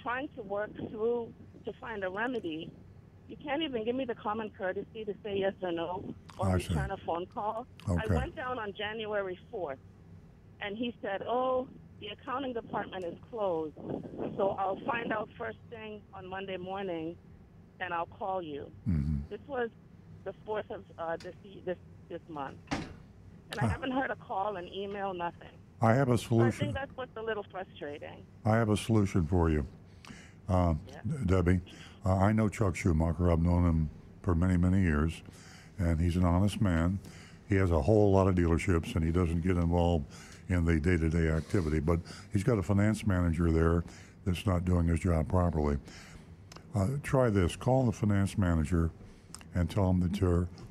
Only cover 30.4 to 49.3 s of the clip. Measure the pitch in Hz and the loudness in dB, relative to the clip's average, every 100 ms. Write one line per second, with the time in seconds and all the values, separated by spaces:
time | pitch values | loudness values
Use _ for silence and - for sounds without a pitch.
30.4 | - 92 87 78 - - 107 156 90 92 | 0 2 4 2 -4 -10 -6 -2 2 4
31.4 | 85 92 - - - - 95 95 98 110 | 4 2 0 -14 -20 -6 0 4 4 4
32.4 | 110 - 101 - 95 78 82 85 87 82 | 2 2 0 0 2 2 2 2 4 4
33.4 | 85 87 87 80 78 - - - - 82 | 4 4 4 4 0 -4 -18 -6 0 2
34.4 | 92 90 90 95 90 73 80 - - - | 4 4 4 4 4 4 2 -2 -12 -20
35.4 | - - - - 85 80 87 87 90 87 | -20 -20 -14 -2 0 2 2 4 4 4
36.4 | 101 - 104 82 87 98 - - - - | 2 2 2 4 2 0 -6 -18 -20 -16
37.4 | - 98 95 82 71 110 104 95 95 90 | 0 2 4 4 6 6 8 6 6 6
38.4 | 85 82 - 85 76 - 80 85 85 85 | 4 4 4 2 2 0 2 2 2 2
39.4 | 87 87 85 87 85 85 69 - - - | 0 2 2 4 4 2 0 -10 -20 -14
40.4 | - 90 82 82 80 87 80 82 80 80 | -2 0 4 4 4 4 4 4 2 2
41.4 | - 104 78 76 73 85 - - - 101 | 0 0 2 2 2 0 -2 -12 -4 -2
42.4 | 101 110 92 101 104 104 104 90 87 80 | 2 2 4 4 4 2 2 2 2 2
43.4 | 85 82 82 85 85 - - - - 82 | 4 4 4 4 0 -8 -20 -8 -4 -2
44.4 | - 87 90 87 85 82 92 82 73 92 | 0 0 2 2 2 2 2 2 2 2
45.4 | 87 80 73 71 - - - - - - | 2 2 2 0 -4 -16 -18 -20 -20 -20
46.4 | - - - 104 95 139 - 135 123 101 | -20 -20 -6 -2 0 -2 0 4 4 4
47.4 | 85 - - 131 123 - 104 101 98 - | 2 2 2 4 2 2 2 4 2 2
48.4 | 90 82 73 85 82 - - - - | 2 4 2 2 2 -2 -16 -20 -20